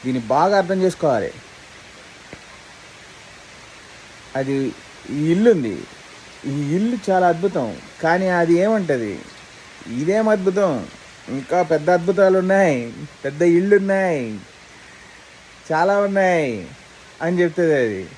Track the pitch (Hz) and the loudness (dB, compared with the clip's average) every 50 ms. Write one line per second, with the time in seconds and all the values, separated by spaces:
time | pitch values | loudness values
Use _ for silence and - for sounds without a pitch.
0 | - 127 127 127 117 107 127 143 170 196 202 196 185 175 196 190 185 185 180 - | -4 -4 -4 -4 -2 0 0 2 2 2 2 0 0 0 -2 0 0 -2 -2 0
1 | 165 151 127 107 92 - - - - - - - - - - - - - - - | -2 0 0 0 -2 -6 -10 -14 -20 -20 -20 -20 -20 -20 -20 -20 -20 -20 -20 -20
2 | - - - - - - - - - - - - - - - - - - - - | -20 -20 -20 -20 -20 -20 -20 -20 -20 -20 -20 -20 -20 -20 -20 -20 -20 -20 -20 -20
3 | - - - - - - - - - - - - - - - - - - - - | -20 -20 -20 -20 -20 -20 -20 -20 -20 -20 -20 -20 -20 -20 -20 -20 -20 -20 -20 -20
4 | - - - - - - - 135 135 135 139 139 135 120 101 - - - - - | -20 -20 -20 -20 -20 -10 -6 -6 -2 -2 -2 -2 -2 -4 -6 -10 -20 -20 -20 -20
5 | - - 127 147 151 160 170 190 220 240 214 160 123 107 95 - 50 - - - | -12 -8 -4 -2 0 2 2 4 4 4 4 4 0 -4 -6 -8 -12 -16 -20 -20
6 | - - - - - - - - - - 135 147 147 143 156 185 214 233 240 208 | -20 -20 -20 -20 -20 -20 -20 -12 -8 -6 -4 -4 -2 -2 0 0 0 -2 -2 -4
7 | - - 185 185 180 175 170 165 185 196 - 165 127 110 - - - - - - | -2 0 2 2 4 2 2 0 -2 -2 -2 -2 -4 -4 -8 -12 -16 -20 -12 -4
8 | - 160 170 185 190 185 180 175 170 165 170 170 190 214 226 214 185 156 143 123 | 0 0 0 2 2 0 2 2 2 2 2 2 2 2 0 0 0 -2 -2 -2
9 | 113 104 92 67 - - - - - - - - - - - - - - 113 123 | -2 -6 -8 -10 -12 -18 -20 -20 -20 -20 -20 -20 -20 -20 -20 -20 -14 -10 -6 -4
10 | 151 165 196 220 220 220 214 202 185 190 180 202 202 175 139 117 90 - - - | -2 0 0 0 2 2 0 2 0 -2 0 2 0 0 0 -2 -6 -10 -16 -20
11 | - - - - - - 127 139 127 - 151 180 180 160 165 151 147 165 180 175 | -20 -20 -20 -20 -12 -8 -8 -8 -4 -2 0 0 2 2 0 0 2 2 0 2
12 | 170 185 190 196 196 190 185 190 185 185 196 196 190 170 139 123 117 117 107 - | 2 0 2 4 4 4 4 2 2 2 2 4 4 2 2 0 -4 -8 -12 -14
13 | 151 - - - - - 143 147 175 175 170 175 190 202 208 202 196 196 196 190 | -16 -16 -16 -10 -10 -8 -2 2 2 4 4 4 4 4 2 2 2 0 0 0
14 | 190 180 165 139 123 110 107 98 95 - - - - - - - - - - - | 0 0 0 -2 -4 -6 -8 -12 -14 -18 -20 -20 -20 -20 -20 -20 -20 -20 -20 -20
15 | - - - - - - - - - - - - - - 160 156 170 190 202 202 | -20 -20 -20 -20 -20 -20 -20 -20 -20 -20 -20 -20 -6 -4 0 0 2 2 2 2
16 | 202 196 196 196 190 185 175 165 151 131 113 101 87 - - - - - - - | 2 2 2 2 2 2 2 2 0 -2 -4 -6 -10 -12 -16 -20 -20 -20 -20 -20
17 | - - - - 160 170 180 175 175 170 160 180 175 160 151 139 123 110 104 95 | -20 -20 -12 -6 -4 -2 0 2 0 0 2 0 2 2 2 2 2 0 -2 -6
18 | 92 80 - | -8 -12 -16